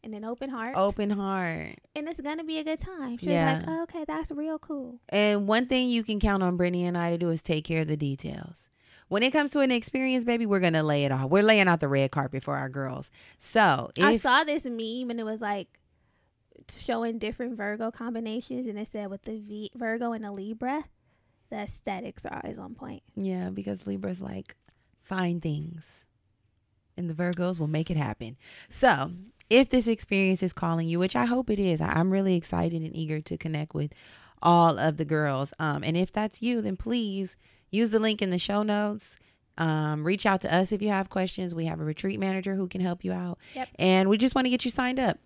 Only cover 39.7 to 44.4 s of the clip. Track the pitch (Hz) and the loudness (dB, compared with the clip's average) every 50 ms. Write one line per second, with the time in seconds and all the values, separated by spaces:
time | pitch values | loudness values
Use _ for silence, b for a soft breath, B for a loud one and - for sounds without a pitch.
39.7 | 156 156 151 151 151 151 151 165 196 202 - 214 196 185 - - 160 175 190 185 | 2 0 0 -2 -2 -2 0 0 0 2 2 2 2 2 0 2 2 2 2 2
40.7 | 220 190 208 214 202 190 190 185 - 190 185 185 - - 190 175 175 165 165 165 | 0 -2 0 0 0 0 -2 -2 -2 -2 -2 -2 -2 -6 -6 -6 -4 -4 -2 -2
41.7 | 160 160 156 156 156 - - 196 202 214 190 190 190 190 185 196 196 190 190 180 | -2 -4 -4 -4 -4 -2 -4 -4 -2 -2 -2 -2 -2 -2 -2 -2 -2 -2 -4 -4
42.7 | - 185 185 180 175 175 - 185 180 180 180 175 170 - B B B 277 254 B | -2 -2 -2 -2 -2 -4 -4 -4 -4 -4 -4 -6 -8 -10 B B B -10 -10 B
43.7 | B - - 185 185 185 190 190 202 214 233 262 - 269 | B 0 4 6 6 6 6 6 4 4 4 2 2 2